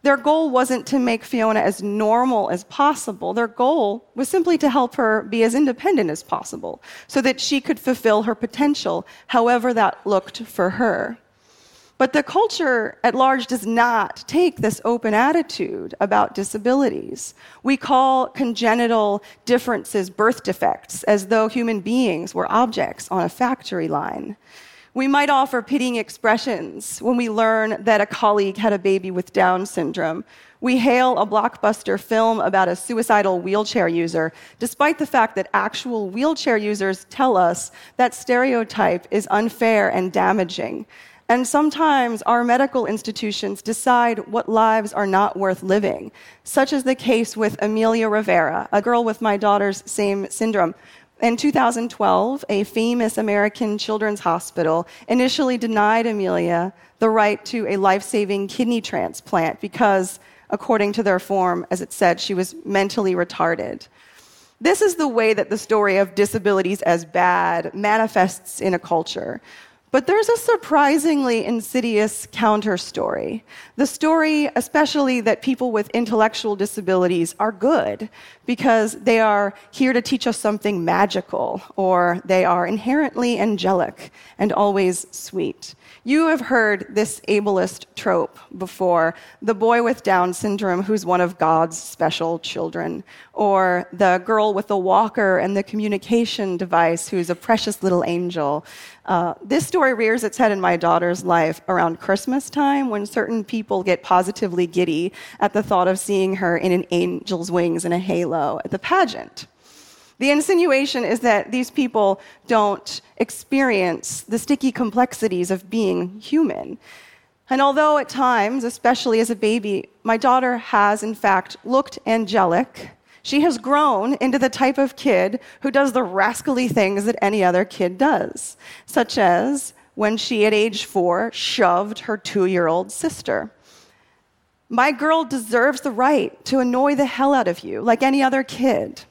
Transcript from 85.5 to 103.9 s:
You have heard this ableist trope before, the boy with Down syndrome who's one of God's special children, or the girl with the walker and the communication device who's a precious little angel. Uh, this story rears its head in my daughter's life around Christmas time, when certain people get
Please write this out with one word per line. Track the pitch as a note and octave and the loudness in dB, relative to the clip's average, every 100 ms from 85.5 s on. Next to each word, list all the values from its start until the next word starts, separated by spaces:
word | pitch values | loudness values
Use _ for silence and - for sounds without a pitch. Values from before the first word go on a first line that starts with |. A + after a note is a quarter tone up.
| - - - - - | -8 -18 -20 -20 -14
You | A#3 D4 D#4+ | -2 0 2
have | D#4 | 0
heard | A#3+ B3+ G#3+ G3 - | 0 2 2 0 -2
this | G#3 G#3+ - - | -2 -2 -4 -2
ableist | G#3 G#3 F#3+ F3+ - - - | 0 2 0 -2 -6 -18 -6
trope | G#3 F3 - - - F3+ | 0 0 -2 -8 -20 -12
before, | F#3 - F#3 E3+ D#3+ E3+ - - | -12 -4 0 2 0 -2 -20 -6
the | G#3 G#3 | -4 0
boy | A3+ A#3 | 2 2
with | A#3 B3+ | 2 -2
Down | - F#3 F3+ | 2 2 2
syndrome | F3+ G#3 G3+ G3 F3 | -2 -4 -2 -2 -2
who's | G3 G#3+ F3 | 0 -2 0
one | F3+ | 2
of | F3 F3+ | 0 0
God's | D#3+ D#3+ E3 D#3+ | 2 2 0 -4
special | - - D#3+ - E3 E3 | -14 -4 -2 -2 -4 -6
children, | - F#3 E3 E3+ E3 E3 - - - | -8 -8 -6 -6 -8 -10 -14 -20 -14
or | - G#3 G3 F#3 F3+ - | -2 2 4 2 0 -4
the | F3 G3 F#3 | 0 2 2
girl | F3+ A3 G#3+ | 2 0 2
with | G3 - | -2 -2
the | G3+ | -2
walker | F#3 G3 A3 - G3 F3+ | 2 2 2 0 2 2
and | F#3 G3 | 2 -2
the | |
communication | G3 G#3+ G#3+ G3+ - A#3 A#3 - G3 F3 | -4 -4 -2 -4 0 0 0 -2 -4 -4
device | F#3 E3+ E3 E3+ - | 0 2 2 0 -2
who's | F#3 E3+ | -4 -2
a | E3+ | -4
precious | - A3 - G3+ | 0 0 0 -2
little | F#3+ F3 D#3+ | 0 0 0
angel. | E3+ F3 F3 C#3+ D3 - - - - - | -2 -4 -2 -2 -4 -6 -20 -20 -16 -2
Uh, | F3+ E3+ - | 0 0 -6
this | G#3 C#4+ - | -2 -2 0
story | F#4 C4+ A3+ | 2 2 2
rears | A3 A3+ | 0 0
its | A3 - | -2 0
head | A3+ | 2
in | G3 | 2
my | F3+ F3 | 0 2
daughter's | E3+ E3+ F3 F3+ | 2 2 2 -2
life | F3+ E3+ D#3+ E3 - | 0 2 2 -2 -2
around | F3+ E3+ E3 | 0 0 -2
Christmas | - G3 - C4 - | -2 -2 0 -4 -4
time, | C#4+ C#4+ C#4 C4 | -2 0 0 -2
when | G#3 G#3 | -4 -4
certain | B3 - A3+ | -4 -2 -4
people | G3+ A3+ G#3+ G3 | -4 -8 -2 -2
get | F#3 | 0